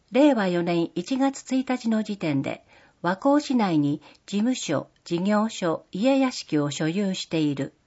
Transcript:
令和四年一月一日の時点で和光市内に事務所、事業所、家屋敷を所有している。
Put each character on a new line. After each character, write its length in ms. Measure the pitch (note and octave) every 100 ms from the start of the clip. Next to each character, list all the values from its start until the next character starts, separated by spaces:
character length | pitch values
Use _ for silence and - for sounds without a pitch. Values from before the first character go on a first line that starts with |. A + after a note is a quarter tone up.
| _
令 220 | A#3 D4
和 160 | A#3 F#3+
四 140 | F3
年 280 | F3 E3+ E3 F3
一 200 | F3 C4
月 400 | C4+ C4+ - C4
一 100 | B3+
日 220 | B3+ A3+
の 160 | A3
時 140 | G#3+ G3+
点 240 | D#3+ C#3
で 240 | C3+ - _ - - _
和 120 | E3+ F#3
光 260 | C#4 D4
市 140 | D4 B3+
内 220 | G3 D#3
に 240 | C#3+ D#3 - - -
事 120 | G3+
務 180 | A3+ B3+
所、 320 | - C3+ C#3 _ -
事 140 | E3+
業 280 | G3 G#3+ A3+
所、 360 | - E3+ D#3+ -
家 260 | F#3 B3+ C4+
屋 140 | C4
敷 260 | - - D3+
を 140 | C#3+
所 180 | C#3 D#3+
有 240 | F#3 G3
し 140 | F#3 -
て 120 | D#3+
い 140 | D3+
る。 200 | C#3 C3+ -